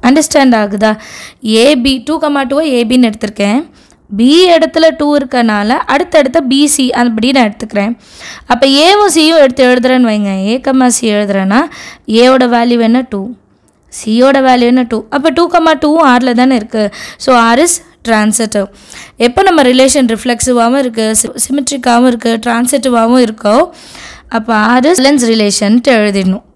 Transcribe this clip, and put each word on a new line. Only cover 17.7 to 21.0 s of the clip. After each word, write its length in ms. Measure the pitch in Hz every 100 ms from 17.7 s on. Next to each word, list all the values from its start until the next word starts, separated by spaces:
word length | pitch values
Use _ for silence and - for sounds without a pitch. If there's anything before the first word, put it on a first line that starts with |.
| - - _ 226
transitive. 580 | 214 214 208 220 208 196 - - - - _ 240
எப்போ 160 | 247 392
நம்ம 140 | 330 254
ரிலேஷன் 400 | 254 262 285 247
ரிஃப்ளெக்சிவாகவும் 680 | 220 254 233 - 247 233 269
இருக்கு, 220 | 254 226